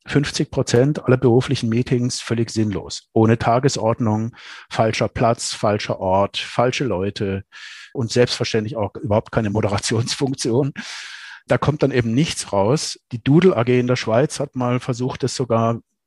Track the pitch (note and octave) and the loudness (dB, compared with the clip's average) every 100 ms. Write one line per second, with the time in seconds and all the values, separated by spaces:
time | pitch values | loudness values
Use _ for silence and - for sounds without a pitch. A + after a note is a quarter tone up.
0 | - - C#3+ - D#3 - A#2+ A#2+ C#3 D3+ | -2 0 0 -4 -4 -2 2 4 4 0
1 | - C3 C3 A#2+ - A#2+ A#2 A2+ B2+ B2 | 2 4 4 4 2 -2 -2 -2 0 0
2 | B2 - - A#2 A2+ A2 G#2+ F#2 - - | -2 -4 -4 -2 -2 0 -2 -2 -8 -14
3 | _ A2+ A2 A#2 - A#2+ C3+ - A2 A#2 | _ 2 4 4 4 2 2 0 -2 0
4 | A2+ G#2+ A2+ - - - - - A2+ - | 0 0 -4 -8 -20 -20 -8 0 0 0
5 | A2 - A#2+ A#2 - - A2 G#2 - A2+ | -2 0 0 0 -4 -2 0 0 -2 -4
6 | F#2+ F#2+ G2 - - - B2 - C3+ F#2 | 0 2 0 -2 -6 0 0 0 -2 -2
7 | G2 - G2+ G2 - - - - - - | -4 -4 -4 -4 -8 -20 -20 -20 -12 -6
8 | A2 B2 B2 - A#2+ A2+ G#2+ A#2+ G2 - | -2 2 2 2 -2 -2 -2 -4 -6 -6
9 | A2+ G#2 - - G#2+ G#2+ G#2 G2 - A2+ | 0 0 0 -2 0 0 0 -2 -2 -2
10 | A#2 - C3+ C#3 C3 A#2 C#3 - - - | -2 -2 -4 -2 0 0 0 -4 -14 -14
11 | - - - - - B2+ - D3 C3+ B2 | -16 -18 -18 -12 -2 0 0 0 0 2
12 | A#2 A#2 D#3+ - - G2+ G2+ D#3 - - | 2 2 0 -2 -4 0 2 0 -2 -10
13 | - A#2+ C3 D#3 F#3+ A2+ A#2+ B2 B2 B2 | -12 -4 4 6 6 4 2 2 2 0
14 | - A2+ D3+ - D3 B2+ B2 B2 - A#2+ | 2 2 2 -2 -6 -2 -2 -2 -2 -4
15 | B2 - B2+ - B2+ A2+ A2+ A#2 _ _ | -4 -4 -4 -4 0 2 2 0 _ _